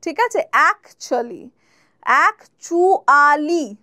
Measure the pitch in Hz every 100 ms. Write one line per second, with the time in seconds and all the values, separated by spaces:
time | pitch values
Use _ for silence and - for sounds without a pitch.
0 | - 311 466 427 - 233 311 415 _ _
1 | - 254 240 190 - _ _ _ _ _
2 | - 254 339 440 _ _ - 339 359 381
3 | - 285 294 294 302 339 262 208